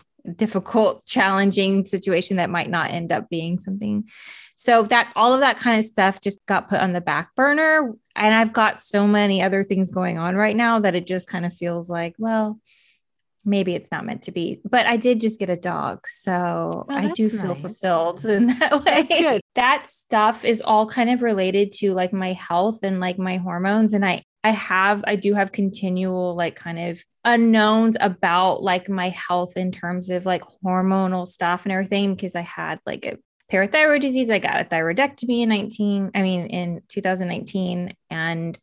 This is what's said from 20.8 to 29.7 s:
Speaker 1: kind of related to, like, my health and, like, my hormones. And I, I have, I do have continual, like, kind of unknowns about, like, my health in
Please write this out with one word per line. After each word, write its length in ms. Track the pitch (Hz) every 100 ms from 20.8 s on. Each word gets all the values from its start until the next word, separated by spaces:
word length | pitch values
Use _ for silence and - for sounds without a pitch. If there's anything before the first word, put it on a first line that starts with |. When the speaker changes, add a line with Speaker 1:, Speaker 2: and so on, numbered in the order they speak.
| 220
Speaker 1:
kind 220 | 247 233
of 120 | 247
related 520 | 240 196 185 196 202 -
to, 140 | 202
like, 200 | 185 180
my 180 | 190 185
health 520 | 180 - 170 208 220
and, 180 | 196 190
like, 180 | 180 185
my 160 | 185 185
hormones. 560 | 180 175 190 214 220
And 140 | 208 196
I, 180 | 175 - _ 220
I 60 |
have, 520 | 214 - 185 196 208 202
I 120 | 202
do 160 | 202
have 180 | 202 196
continual, 840 | - 196 196 190 180 185 185 180 175
like, 180 | 170 -
kind 240 | 170 165
of 240 | 170 185 - _ 240
unknowns 720 | 240 226 220 214 220 220 220
about, 640 | 185 180 180 175 185 -
like, 240 | 196 180 185
my 220 | 190 180
health 480 | 180 - 180 180 185
in 160 | 185